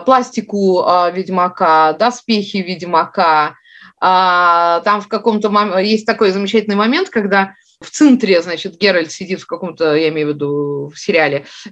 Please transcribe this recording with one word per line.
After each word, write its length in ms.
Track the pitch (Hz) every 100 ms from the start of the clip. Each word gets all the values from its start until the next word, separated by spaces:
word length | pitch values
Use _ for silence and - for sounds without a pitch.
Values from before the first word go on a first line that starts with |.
| 175
пластику, 800 | 254 247 - - 202 196 180
э, 280 | - 180 175 185
Ведьмака, 800 | 185 185 180 180 175 160 156
доспехи 640 | 156 233 240 - 214 196 190
Ведьмака. 1000 | 180 170 175 165 175 - 170 156 151 - _ - - -
А, 760 | 180 185 185 180 175 170 170 170 202
там 160 | 202
в 80 | 196
каком-то 400 | 214 226 214 208
мом-, 280 | 208 208 185
есть 220 | 208 214 226
такой 260 | 214 202
замечательный 460 | 190 202 220 208 202
момент, 320 | 220 311 381
когда 460 | 226 196 196 196 - _ _
в 80 | -
центре, 520 | - 294 247 196 175
значит, 360 | 175 160 190 -
Геральт 340 | 202 180 160
сидит 300 | - 185 175
в 40 | -
каком-то, 480 | 170 175 156 160
я 140 | 151 156
имею 200 | 156 147
в 60 |
виду 560 | 147 143 147 143 143 143
в 40 | 151
сериале, 480 | - 165 147 143 - - -